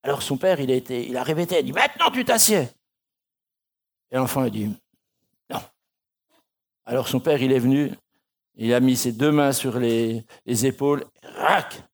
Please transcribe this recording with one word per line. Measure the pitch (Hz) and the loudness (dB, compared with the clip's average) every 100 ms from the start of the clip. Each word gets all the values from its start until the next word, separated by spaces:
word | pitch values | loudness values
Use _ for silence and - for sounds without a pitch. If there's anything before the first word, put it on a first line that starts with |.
Alors | 131 139 | -4 -4
son | - 139 | -4 -2
père, | 190 165 | 0 0
il | 135 | 2
a | |
été, | 127 127 123 120 | 0 0 -8 -6
il | 123 | -6
a | |
répété, | 127 156 170 175 | -2 -2 0 0
il | - | 0
dit, « | |
Maintenant | 165 277 - 330 | 0 0 2 0
tu | 254 | 0
t'assieds. » | 247 233 - 202 120 _ _ _ _ _ _ _ _ _ _ _ _ _ _ | 0 2 4 2 0 _ _ _ _ _ _ _ _ _ _ _ _ _ _
Et | 127 | -2
l'enfant, | 123 139 127 | -2 0 -2
il | |
dit, « | 107 104 101 _ _ _ _ _ _ _ | -2 -4 -6 _ _ _ _ _ _ _
Non. » | - - _ _ _ _ _ _ _ _ _ _ _ | -12 -12 _ _ _ _ _ _ _ _ _ _ _
Alors | - 123 127 | -4 -4 -2
son | 127 | -2
père, | 160 147 | 0 0
il | 131 | 2
est | 131 | 2
venu, | 123 139 143 - _ _ _ _ _ - | 4 2 0 -6 _ _ _ _ _ -6
il | 113 | 0
a | 123 | 4
mis | 127 123 | 4 2
ses | 123 | -2
deux | 113 147 | 0 2
mains | 151 143 | 4 2
sur | 131 131 120 | 0 -2 -2
les, | 117 113 113 113 110 - - | 0 0 0 -4 -10 -20 -6
les | 117 131 | -2 0
épaules, | - 143 143 - _ | 0 -2 -2 -6 _
rac ! | - - 143 190 - - - | -20 -2 2 2 0 -16 -20